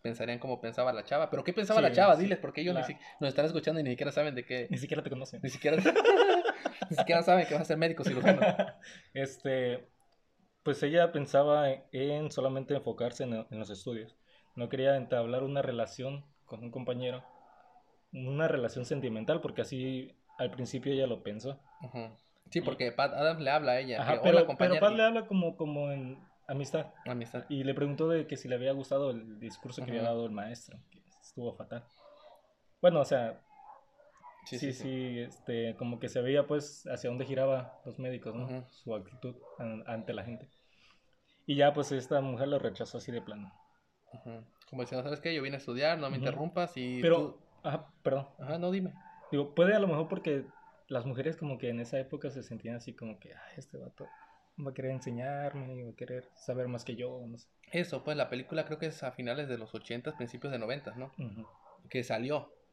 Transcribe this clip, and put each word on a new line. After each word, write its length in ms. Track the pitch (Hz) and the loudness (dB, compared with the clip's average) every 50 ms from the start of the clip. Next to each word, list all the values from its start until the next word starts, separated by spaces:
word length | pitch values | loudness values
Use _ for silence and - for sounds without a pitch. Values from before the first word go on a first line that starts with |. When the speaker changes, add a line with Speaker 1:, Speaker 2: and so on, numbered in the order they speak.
Speaker 1:
pensarían 380 | - 117 117 117 117 117 120 120 | -4 -6 -4 -4 -4 -4 -4 -4
como 200 | 135 135 123 117 | -4 -6 -6 -4
pensaba 320 | - 113 113 - 123 127 | -6 -6 -2 0 0 0
la 120 | 120 110 - | 0 -2 -4
chava? 240 | - 143 147 160 - | -2 0 0 0 0
¿Pero 140 | - 135 127 | -2 -2 -2
qué 100 | - 180 | -2 -2
pensaba 260 | 220 208 190 220 220 | -2 0 4 6 6
Speaker 2:
Sí, 40 | 196 | 6
Speaker 1:
la 80 | 165 - | 6 8
chava? 220 | 180 196 196 160 | 10 10 10 10
Speaker 2:
sí. 80 | 151 185 | 10 8
Speaker 1:
Diles, 160 | 202 185 - | 2 2 0
porque 220 | - - - 147 | -2 -6 -4 -2
ellos 120 | 160 175 180 | -2 0 0
Speaker 2:
La 80 | - | 0
Speaker 1:
ni 60 | 127 | -2
si-, 100 | 117 147 - - - - - | -4 -8 -10 -16 -20 -8 -2
nos 100 | 151 139 | -2 0
están 160 | 123 - 147 | 2 2 2
escuchando 340 | 160 165 160 - 156 160 160 | 2 2 0 0 0 0 0
y 40 | 151 | 0
ni 80 | 131 | 0
siquiera 200 | 123 117 - 139 | 0 -2 -2 -2
saben 240 | 135 147 147 151 135 | 0 0 0 0 -2
de 100 | 123 120 | -6 -6
qué. 220 | - 127 127 120 - | -4 -4 -4 -2 -2
Speaker 2:
Ni 80 | - | -4
siquiera 260 | 123 135 - 156 147 147 | -4 -2 -2 -4 -4 -2
te 60 | - | -4
conocen. 300 | 135 127 131 - - - - | -6 -6 -8 -10 -10 -8 -8
Speaker 1:
Ni 60 | 131 | -8
siquiera, 280 | - - - 147 151 | -8 0 2 4 4
<laughs> 1120 | 180 190 320 - 453 - 480 403 359 403 392 359 359 - 453 - - - - - - - - | 6 6 6 6 8 8 8 8 8 8 8 6 4 4 0 -2 -2 -6 -6 -6 -6 -6 -2
ni 60 | 165 | 0
siquiera 260 | - - - 170 170 170 | 0 4 4 4 4 8
saben 220 | 185 180 185 165 | 8 8 8 8
que 60 | - 147 | 4 0
vas 80 | 147 160 | -2 2
a 20 | |
ser 120 | - 156 | 0 2
médico 260 | 156 165 165 165 - 135 | 2 4 2 2 0 0
cirujano. 380 | 185 - 123 - 208 185 - | 0 0 4 6 6 8 8
Speaker 2:
<laughs> 720 | 214 190 - - - - - - - - - - - _ _ | 6 4 4 2 -2 -2 -4 -14 -20 -20 -20 -20 -20 _ _
Este, 760 | 135 135 135 - - - 139 131 131 127 123 123 127 - _ _ _ _ _ _ _ _ _ _ _ _ _ _ _ _ | -4 -4 -4 -6 -6 -2 0 0 2 2 0 -2 -4 -8 _ _ _ _ _ _ _ _ _ _ _ _ _ _ _ _
pues 200 | 151 135 - 160 | -2 0 2 0
ella 280 | 143 156 170 170 170 | 4 6 6 6 6
pensaba 560 | 175 147 139 - - 139 143 147 147 151 147 135 135 135 - _ | 4 -2 -4 4 4 6 6 6 6 6 4 2 0 -2 -6 _
en 400 | - 127 135 143 147 151 156 143 | -6 -2 -2 0 0 -2 -2 -4
solamente 440 | - - 131 135 135 135 131 - 143 | -2 0 0 0 0 -2 -2 -2 -2
enfocarse 480 | 135 - 120 107 - 120 120 - - 139 | -2 0 -4 -2 -2 -4 -4 -2 -4 -6
en, 100 | 123 113 | -4 -4
en 260 | 110 113 - 110 110 | -6 -6 -8 -10 -10
los 100 | 110 98 | -8 -10
estudios. 480 | 104 98 - 127 120 113 110 - _ _ _ _ _ _ _ _ _ | -10 -10 -8 -8 -8 -8 -10 -12 _ _ _ _ _ _ _ _ _
No 120 | 123 120 | -8 -6
quería 300 | 117 139 127 131 139 139 | -4 -2 2 4 4 4
entablar 460 | 135 123 - 131 120 117 117 123 131 135 | 4 2 0 0 0 2 0 0 -2 -2
una 180 | 135 143 139 | 0 0 0
relación 640 | 131 127 120 117 113 104 - - 127 135 143 143 143 _ _ _ _ | 0 0 0 -2 -2 -4 -4 -8 -8 -6 -8 -8 -12 _ _ _ _
con 160 | - 123 107 117 | -16 -14 -12 -12
un 60 | 120 | -10
compañero, 520 | 117 131 123 123 123 123 127 123 127 127 - - - - - - - - - _ _ - _ _ _ _ _ _ | -8 -6 -4 -4 -4 -2 -2 -4 -4 -6 -12 -18 -20 -20 -20 -20 -20 -20 -20 _ _ -20 _ _ _ _ _ _
una 380 | - 131 127 131 139 147 160 160 | -12 -8 -6 -4 0 0 2 2
relación 360 | 156 139 120 117 - 131 123 | 2 0 0 -2 -4 -6 -4
sentimental, 540 | - 156 139 131 123 110 110 110 147 156 165 | -4 -4 -2 -2 -2 -2 -2 0 0 0 0
porque 220 | - 139 - - | 0 -4 -4 -4
así 520 | 113 - 139 127 127 131 131 127 131 - - _ _ _ - | -4 -4 -4 -4 -4 -4 -4 -6 -8 -10 -16 _ _ _ -6
al 140 | - 127 113 | -4 -4 -4
principio 400 | 95 127 123 117 - 127 127 139 | -2 -6 -6 -4 -4 -4 0 0
ella 160 | 139 135 135 | 2 2 2
lo 160 | 123 117 104 - | 0 0 -4 -4
pensó. 340 | 101 104 110 117 135 139 - _ - - - | -8 -8 -6 -8 -10 -10 -10 _ -20 -20 -16
Speaker 1:
Ujú. 280 | - 120 - 120 113 113 113 - _ _ _ _ _ - | -16 -10 -10 -10 -10 -10 -14 -18 _ _ _ _ _ -4
Sí, 100 | - 170 | -4 -2
Speaker 2:
Y 20 | 170 | 0
Speaker 1:
porque 280 | 156 135 - 127 120 | 0 -2 0 -2 -2
Pat 220 | - - 135 143 - | 2 2 2 2 2
Adams 260 | 135 147 160 165 160 | 2 2 2 2 2
le 100 | 151 131 | 0 2
habla 240 | 139 156 151 127 123 | 2 4 4 4 2
a 60 | 131 | 2
ella, 220 | 135 131 120 - | 2 -2 -2 0
Speaker 2:
Ajá, 100 | 127 - 151 | 2 2 2
Speaker 1:
que, 60 | 113 | 6
Speaker 2:
pero, 180 | - 185 170 170 | 6 8 10 10
Speaker 1:
"Hola, 60 | 165 | 8
compañera". 340 | - 131 - 180 185 - 156 | 6 4 2 4 4 6 6
Speaker 2:
pero 80 | 196 208 | 6 4
Pat 80 | 214 | 6
le 60 | 226 220 | 6 4
habla 220 | 226 226 226 214 | 4 4 2 -2
como, 280 | - 196 185 175 165 160 | 2 2 2 2 2 0
como 340 | - 165 147 147 143 143 143 | -2 -4 -2 -2 -2 -2 -2
en 260 | 139 139 131 127 135 139 - _ _ _ _ | -4 -6 -6 -8 -10 -14 -18 _ _ _ _
amistad. 400 | - 139 139 139 131 - 160 147 - - - - | -6 -4 -4 -4 -2 -2 -2 -4 -4 -14 -14 -8
Speaker 1:
Amistad. 400 | 127 123 123 113 - - 123 - | -6 -6 -6 -6 -6 -8 -10 -6
Speaker 2:
Y 160 | - 147 135 131 | -4 -4 -2 0
le 100 | 135 135 | -2 0
preguntó 360 | 139 147 143 143 - 160 160 | 0 0 -2 0 0 2 2
de 180 | 165 160 151 | 2 2 0
que 80 | 151 147 | -2 -8
si 140 | 131 - 123 | -8 -4 -4
le 60 | 123 | -2
había 180 | 120 127 135 135 | 0 0 0 0
gustado 380 | 139 135 - 139 139 143 135 | -2 -2 0 0 2 2 0
el 280 | 120 113 113 113 107 104 | -2 -4 -8 -12 -14 -12
discurso 420 | 113 113 - - - 127 120 - 127 | -12 -12 -12 -12 -14 -12 -10 -8 -6
que 60 | 123 | -4
había 100 | 117 117 | -2 0
Speaker 1:
Ujú. 80 | 113 117 | 0 0
Speaker 2:
dado 160 | 117 117 117 | 0 0 -2
el 60 | 113 107 | -4 -4
maestro, 440 | 101 101 110 123 - - - - - - _ | -6 -6 -8 -10 -12 -14 -20 -20 -20 -20 _
que 120 | - - _ _ _ _ | -20 -20 _ _ _ _
estuvo 320 | _ - _ 127 120 120 - | _ -18 _ -8 -8 -8 -8
fatal. 300 | - - - 117 120 120 _ _ _ - - - - - - - - _ _ _ _ _ _ _ _ | -8 -12 -12 -12 -12 -12 _ _ _ -20 -20 -20 -20 -20 -20 -20 -20 _ _ _ _ _ _ _ _
Bueno, 180 | - 180 170 151 | 6 6 6 6
o 60 | 135 | 4
sea, 340 | - 139 127 117 113 101 - _ _ - - - - - - _ _ _ _ - - _ _ - - - - - | 4 2 2 2 -2 -6 -10 _ _ -20 -20 -20 -20 -20 -20 _ _ _ _ -20 -20 _ _ -20 -20 -20 -20 -14
Speaker 1:
Sí, 120 | - 131 | -12 -10
Speaker 2:
sí, 160 | 120 143 139 127 | -6 -6 -6 -6
Speaker 1:
sí, 0 | |
sí. 100 | - 127 | -6 -6
Speaker 2:
sí, 360 | 131 135 131 127 127 123 120 | -6 -4 -4 -4 -4 -6 -6
este, 560 | 120 131 - - - - 120 117 117 113 110 | -8 -10 -12 -14 -8 -4 -2 -2 -2 -2 -4
como 220 | - 127 120 120 113 | -4 -6 -6 -6 -6
que 100 | - 113 | -8 -4
se 100 | - 127 | -2 0
veía, 260 | 120 127 139 147 143 | 2 4 4 4 4
pues, 380 | - 147 147 147 - - - - - | 4 0 -2 -2 -6 -16 -14 -8 -8
hacia 180 | 127 120 - 123 | -8 -4 -4 -6
dónde 140 | 120 127 135 | -4 -4 -4
giraba 540 | - 135 131 135 135 135 131 120 - - - _ | -4 0 2 2 2 2 0 -2 -8 -16 -16 _
los 140 | 127 113 - | -14 -10 -8
médicos, 340 | 131 127 127 117 - 113 107 | -8 -8 -8 -8 -10 -10 -8
¿no? 100 | 117 123 | -8 -8
Speaker 1:
Ujú. 200 | 123 127 131 123 - | -8 -8 -10 -10 -14
Speaker 2:
Su 240 | - - _ 123 113 | -20 -16 _ -8 -6
actitud 400 | - 107 - - 120 - 127 123 - - - - - | -6 -8 -12 -16 -12 -12 -12 -12 -12 -20 -20 -14 -10
an-, 240 | 120 113 110 110 110 | -10 -8 -8 -10 -10
ante 260 | - 117 113 107 - 107 | -8 -8 -8 -6 -8 -8
la 100 | 104 95 | -8 -8
gente. 260 | 120 117 113 - - _ _ _ _ _ _ _ _ _ _ _ _ _ _ _ _ _ _ _ | -10 -12 -12 -14 -20 _ _ _ _ _ _ _ _ _ _ _ _ _ _ _ _ _ _ _
Y 100 | - 143 | -2 4
ya, 180 | 139 143 147 143 | 6 6 6 6
pues, 180 | 147 139 - | 4 -2 -2
esta 300 | 143 131 123 - 151 143 | -2 -4 -2 0 0 0
mujer 260 | 139 135 123 113 135 | 0 0 -2 -2 -2
lo 100 | 143 143 135 | 0 0 0
rechazó 380 | - 113 95 - 117 - - | 0 -2 -4 -4 -10 -8 -8
así 140 | - - - | -12 -10 -8
de 100 | 120 117 | -8 -8
plano. 320 | - - 104 104 101 95 - _ _ _ _ _ _ _ _ _ _ _ - | -8 -10 -14 -14 -14 -16 -18 _ _ _ _ _ _ _ _ _ _ _ -20
Speaker 1:
Ujú. 300 | 113 - 120 113 113 113 _ _ _ - _ | -18 -14 -14 -14 -14 -16 _ _ _ -20 _
Como 120 | - 127 | -10 -8
diciendo, 220 | 123 - - 127 123 | -8 -6 -6 -6 -4
"¿Sabes 160 | 143 147 147 | -6 -8 -4
qué? 120 | - 170 165 | -4 -4 -2
Yo 80 | 151 135 | -2 -4
vine 120 | 135 143 | -4 -6
a 40 | 131 | -8
estudiar, 380 | - - 120 123 143 156 170 165 | -6 -6 -2 2 2 2 2 2
no 100 | 143 135 | -2 -4
me 80 | 139 | -4
Speaker 2:
Ujú. 80 | 127 131 | -2 -2
Speaker 1:
interrumpas 500 | 131 - 139 151 175 - - - 165 - | -2 -2 -2 -6 -4 -2 -2 -2 -2 -4
y 260 | 135 127 123 127 123 | -6 -4 -4 -2 2
Speaker 2:
Pero, 160 | 147 165 165 | 6 6 6
Speaker 1:
tú". 220 | 165 151 147 - - _ _ _ _ - | 6 4 -2 -6 -12 _ _ _ _ -6
Speaker 2:
ajá, 240 | 151 135 147 - - _ _ _ | -4 -4 -4 -6 -12 _ _ _
perdón. 240 | 143 135 135 139 - - - | 0 0 0 -2 -6 -14 -14
Speaker 1:
Ajá, 180 | 127 135 156 | -8 -6 -6
no, 140 | 170 175 180 | -4 -2 -2
dime. 220 | 185 196 185 - - - - - - - - - | 0 0 -2 -4 -6 -10 -20 -20 -20 -20 -10 -2
Speaker 2:
Digo, 220 | 151 143 143 143 - | -2 0 0 0 4
puede 220 | 170 175 185 214 | 6 6 8 8
a 40 | 214 | 4
lo 80 | 196 | 4
mejor 200 | 185 160 147 160 | 2 2 0 0
porque 380 | 160 190 180 - 170 143 139 131 - - - - - _ _ _ | -2 -4 -4 -2 -2 -2 -2 -2 -6 -16 -20 -20 -20 _ _ _
las 180 | _ 135 127 117 | _ -6 -4 -4
mujeres 320 | 135 123 127 135 160 160 | -2 -4 -2 -2 -4 -4
como 200 | - 160 143 135 117 | -4 -6 -8 -6 -4
que 100 | 127 120 | -4 -4
en 100 | 117 117 | -4 -4
esa 200 | 120 - - 135 | -6 -4 -4 -4
época 320 | 131 - - 139 - 139 | -4 -4 -8 -8 -8 -8
se 100 | 131 135 | -8 -10
sentían 340 | 117 - 117 107 98 113 120 | -10 -10 -12 -10 -8 -10 -10
así 160 | 120 - - - | -10 -10 -14 -14
como 240 | - 123 110 107 - | -12 -12 -12 -12 -14
que, 140 | - - - | -18 -20 -20
"Ay, 200 | - - - - | -20 -20 -18 -16
este 200 | - 135 _ - | -18 -18 _ -16
vato 300 | - 123 120 _ - 143 - - - - _ - _ _ _ _ - | -16 -16 -16 _ -16 -18 -18 -18 -20 -20 _ -20 _ _ _ _ -10
va 120 | 147 135 | -10 -8
a 20 | 123 | -6
querer 180 | - 131 131 | -6 -4 -4
enseñarme, 920 | 135 131 - 135 120 120 127 135 143 143 143 143 143 143 131 127 131 127 123 | -4 -4 -6 -6 -6 -6 -4 -4 -4 -4 -4 -6 -6 -6 -10 -10 -10 -10 -12
va 80 | 117 | -12
a 40 | 107 | -12
querer 340 | - 123 120 123 127 123 - _ | -12 -10 -8 -8 -10 -10 -14 _
saber 320 | _ - - 123 127 123 | _ -8 -6 -4 -2 -2
más 160 | 123 123 117 - | -4 -4 -6 -6
que 120 | 127 120 | -8 -8
yo", 280 | 110 123 127 127 127 120 | -6 -8 -8 -8 -10 -12
no 100 | 113 117 | -14 -14
sé. 100 | 117 - _ _ _ _ - | -16 -20 _ _ _ _ -4
Speaker 1:
Eso, 320 | - 170 175 180 - 131 - | -2 -2 -2 -2 -4 -6 -4
pues, 140 | 151 151 | -4 0
la 100 | 147 127 - | 0 0 -2
película 360 | 127 127 131 - 156 160 147 | -2 -8 -6 -4 -4 -4 -4
creo 140 | - 156 156 | -4 -6 -6
que 80 | 165 | -6
es 160 | 156 151 - - | -8 -6 -6 -8
a 80 | 127 | -8
finales 360 | - - 127 120 123 143 147 | -8 -6 -4 -4 -4 -4 -4
de 100 | 135 123 113 | -4 -6 -6
los 140 | 110 - - | -8 -10 -10
ochentas, 400 | 107 - - 117 123 120 151 156 | -12 -8 -8 -8 -6 -6 -8 -8
principios 360 | - 120 120 - 123 - 143 | -8 -10 -8 -8 -10 -8 -6
de 60 | 135 117 | -6 -4
noventas, 380 | 113 107 131 147 - 113 110 | -4 -4 -4 -6 -6 -12 -10
¿no? 140 | 123 131 139 - - | -10 -12 -12 -10 -10
Speaker 2:
Ujú. 260 | 131 110 98 110 113 - - _ _ - - - _ - | -10 -10 -10 -12 -14 -16 -20 _ _ -20 -20 -20 _ -6
Speaker 1:
Que 140 | - 127 120 | -4 -4 -2
salió. 480 | - 117 110 120 135 147 143 - - - _ _ _ | -2 -2 -2 -2 -2 -4 -4 -4 -8 -20 _ _ _